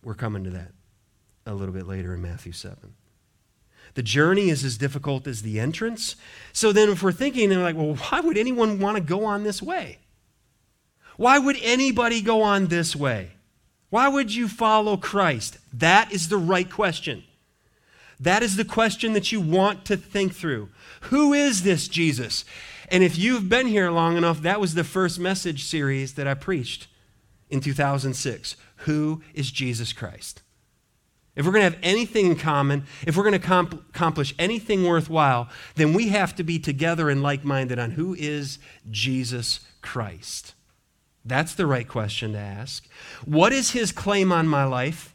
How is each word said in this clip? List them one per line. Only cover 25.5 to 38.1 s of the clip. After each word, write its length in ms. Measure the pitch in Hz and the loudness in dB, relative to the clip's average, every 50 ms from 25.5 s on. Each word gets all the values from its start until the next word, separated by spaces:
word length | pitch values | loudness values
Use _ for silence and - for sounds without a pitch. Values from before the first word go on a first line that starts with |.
| 156 139 - | -6 -6 -8
series 480 | - - 160 143 139 135 135 135 131 - | -6 -4 -2 0 0 0 -2 -4 -6 -6
that 140 | - 143 139 | -6 -4 -4
I 60 | 139 | -4
preached 540 | 135 - - 190 160 123 - - - - - _ _ _ _ _ _ _ _ _ _ _ _ | -4 -4 -4 -4 -4 -4 -6 -10 -12 -14 -18 _ _ _ _ _ _ _ _ _ _ _ _
in 120 | - 135 | -6 -4
two 120 | 135 143 135 | -2 -2 -2
thousand 420 | 143 147 139 139 139 135 139 127 | 0 0 0 0 0 -2 -4 -4
six. 400 | - - 139 113 - - - - _ - _ _ _ | -4 -6 -6 -6 -6 -10 -12 -14 _ -18 _ _ _
Who 440 | - - 151 151 151 151 156 160 156 - - | -4 -2 0 0 0 -2 -2 -6 -10 -16 -10
is 180 | - 139 123 | -8 -8 -6
Jesus 420 | - - 135 127 120 113 120 113 - | -4 -6 -4 -4 -4 -4 -6 -8 -8
Christ? 480 | - - 92 - - - - - - _ _ _ _ _ _ _ _ _ _ _ _ _ _ _ _ _ _ _ | -10 -12 -14 -14 -14 -16 -16 -18 -18 _ _ _ _ _ _ _ _ _ _ _ _ _ _ _ _ _ _ _
If 100 | - 143 | -2 0
we're 60 | 170 | 2
gonna 140 | 190 185 196 | 4 6 4
have 120 | 180 170 170 - | 4 2 0 0
anything 440 | 170 190 220 240 - - 220 202 185 | 0 2 2 0 0 2 2 4 4
in 100 | 165 139 | 4 2
common, 480 | 143 160 151 143 139 139 143 143 139 - - - - | 0 0 2 2 2 2 0 0 -2 -6 -14 -10 -4
if 120 | 165 156 175 | -2 0 2
we're 80 | 202 | 2
gonna 120 | 214 202 180 | 4 2 2
comp-, 520 | 185 - 185 180 175 175 - 156 - _ | 2 2 2 4 2 2 -4 -12 -16 _
accomplish 440 | - - 175 165 160 - 143 135 - - | -6 -2 -2 0 0 0 -4 -4 -2 -2
anything 460 | 170 185 233 233 208 - 214 196 185 | -2 -2 -2 -2 -2 -2 0 2 2
worthwhile, 640 | 175 170 165 160 160 160 160 151 139 131 120 120 117 - - - - - | 4 2 2 0 0 2 2 4 4 4 2 0 -4 -10 -20 -20 -14 0
then 160 | - 156 151 | 2 2 4
we 160 | 160 196 233 220 | 4 4 2 2
have 260 | 196 208 190 180 - - | 2 2 0 0 -2 -4
to 80 | 180 | -4
be 120 | 156 170 165 | -2 -2 -2
together 520 | - 156 143 135 156 165 170 165 165 151 | -2 -2 -4 -2 0 0 0 0 0 0
and 120 | 139 139 | 2 2
like-minded 560 | 139 143 143 139 143 143 139 135 135 123 123 123 | 0 0 -2 -2 -4 -4 -2 -2 -2 -2 -4 -4
on 140 | 120 113 | -4 -4
who 240 | 117 - 160 185 | -4 -4 -4 -4